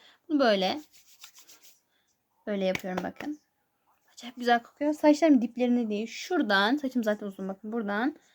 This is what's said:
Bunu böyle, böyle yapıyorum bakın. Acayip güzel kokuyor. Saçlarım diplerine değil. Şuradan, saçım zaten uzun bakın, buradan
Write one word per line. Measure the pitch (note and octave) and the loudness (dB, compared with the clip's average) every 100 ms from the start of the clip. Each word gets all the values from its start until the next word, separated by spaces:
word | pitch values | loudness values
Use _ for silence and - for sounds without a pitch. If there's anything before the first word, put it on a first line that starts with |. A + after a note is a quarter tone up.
| - _ - | -20 _ -4
Bunu | D4 | 2
böyle, | B3+ G3 F#3 G3+ - - _ - - - - - - _ _ _ _ _ _ _ - | 2 2 0 -4 -12 -20 _ -20 -20 -20 -20 -20 -20 _ _ _ _ _ _ _ -8
böyle | G3+ F#3 | -4 -2
yapıyorum | F#3 F#3 F#3 | -4 -6 -6
bakın. | F3+ - D4 D4+ _ _ _ _ _ _ _ | -8 -8 -12 -12 _ _ _ _ _ _ _
Acayip | - A#3+ B3 | -20 -18 -6
güzel | A#3+ A#3 | 0 0
kokuyor. | - - D4 | -2 -4 -2
Saçlarım | D4+ D4+ D4 E4 C4 | 2 4 6 6 6
diplerine | A#3 - B3 B3 A3 | 2 -2 0 2 0
değil. | G#3 A3+ | -4 -6
Şuradan, | - - F4+ A3 G3 G#3 D4 | -10 -4 -2 2 2 2 0
saçım | C4+ B3+ | -2 -2
zaten | G#3+ G#3 G#3 | -2 -2 -6
uzun | G3 F#3+ | -10 -10
bakın, | F#3+ G#3+ | -10 -8
buradan | A#3 G3+ G3+ C4 D#4 _ | -6 -4 -2 -2 -6 _